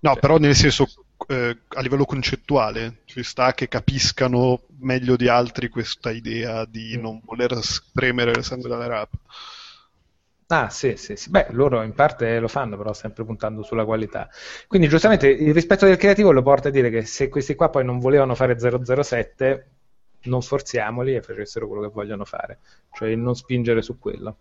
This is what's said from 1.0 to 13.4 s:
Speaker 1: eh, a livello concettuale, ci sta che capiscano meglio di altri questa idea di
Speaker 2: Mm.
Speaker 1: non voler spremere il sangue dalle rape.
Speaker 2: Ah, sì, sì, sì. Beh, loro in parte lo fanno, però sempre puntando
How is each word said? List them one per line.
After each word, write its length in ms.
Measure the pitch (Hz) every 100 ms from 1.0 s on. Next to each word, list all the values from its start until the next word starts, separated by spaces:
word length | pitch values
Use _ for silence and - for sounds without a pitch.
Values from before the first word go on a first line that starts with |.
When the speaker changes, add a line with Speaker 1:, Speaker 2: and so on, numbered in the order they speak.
| _ _ -
Speaker 1:
eh, 280 | 131 120 117 _
a 120 | -
livello 240 | 127 139
concettuale, 960 | 139 139 123 135 - 143 110 110 113 117 _
ci 160 | -
sta 320 | 120 - 127
che 140 | - 127
capiscano 920 | 120 - 135 - - 127 123 127 127 _ 139
meglio 360 | 131 127 127 123
di 120 | 120
altri 400 | 120 123 - 120
questa 420 | - 110 - 120
idea 540 | 113 113 113 117 113
di 320 | 113 110 110 113
Speaker 2:
Mm. 40 |
Speaker 1:
non 200 | 113 113
voler 320 | - 113 123 123
spremere 720 | 104 - _ - 131 123 120
il 120 | 120
sangue 240 | 120 127 123
dalle 180 | 117 120
rape. 280 | 113 107 - _ - - - - - _ _ _ _ _ _ _
Speaker 2:
Ah, 220 | 165 117
sì, 260 | - 135 -
sì, 200 | - 104
sì. 120 | -
Beh, 180 | 185 -
loro 320 | 117 139 120
in 100 | 110
parte 460 | 101 147 - 117 117
lo 80 | 113
fanno, 300 | - 123 101
però 160 | 104
sempre 320 | 104 107 -
puntando 380 | 110 107